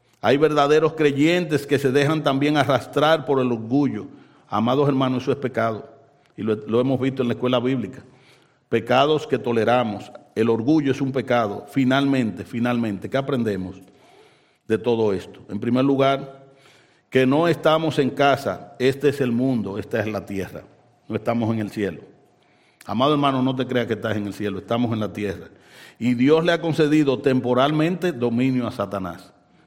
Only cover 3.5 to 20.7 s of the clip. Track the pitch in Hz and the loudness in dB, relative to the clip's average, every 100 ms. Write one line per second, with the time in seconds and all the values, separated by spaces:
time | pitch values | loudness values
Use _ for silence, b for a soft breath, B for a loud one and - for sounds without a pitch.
3.5 | 117 113 135 139 107 95 B B B B | -2 0 0 0 -2 -10 B B B B
4.5 | 101 113 135 143 135 131 127 139 123 123 | -2 2 2 2 2 0 0 -2 -4 -2
5.5 | 120 113 107 - - _ b b - 110 | -2 -2 -4 -12 -20 _ b b -8 -4
6.5 | 107 107 113 131 127 131 135 120 120 123 | -4 0 0 0 0 -2 -2 -4 -2 0
7.5 | 127 123 135 98 - - b b b b | 0 0 -2 -6 -12 -20 b b b b
8.5 | b _ 113 113 127 143 156 - 123 117 | b _ -4 2 2 4 0 -2 -4 0
9.5 | 117 107 123 113 98 - - - - 113 | 0 2 2 0 -6 -12 -20 -10 -2 0
10.5 | 113 113 160 135 131 139 131 110 120 110 | 2 2 2 2 -2 -2 -4 0 0 0
11.5 | 101 - 139 127 135 139 135 113 92 95 | -4 -6 0 2 2 2 0 0 -4 -10
12.5 | 117 120 120 117 95 101 135 135 135 110 | -4 -2 -2 -4 -6 -4 -4 -2 -2 -2
13.5 | 98 92 90 - b b b b b b | -4 -8 -12 -20 b b b b b b
14.5 | b - 110 120 117 110 95 - - - | b -4 -2 0 0 0 0 -6 -20 -12
15.5 | 104 117 127 139 135 135 135 - - - | -6 -2 2 2 2 2 0 -6 -18 -20
16.5 | b b b b b _ 131 127 143 170 | b b b b b _ 2 4 4 2
17.5 | 156 160 160 160 139 139 - 143 131 104 | 2 2 2 2 0 -2 2 2 2 -2
18.5 | 90 - - 123 131 147 - 127 117 131 | -6 -12 0 0 2 0 2 -2 0 0
19.5 | 120 95 101 - 113 107 101 87 98 90 | -2 -4 -6 -4 -4 -2 -6 -6 -8 -8
20.5 | 78 - | -10 -18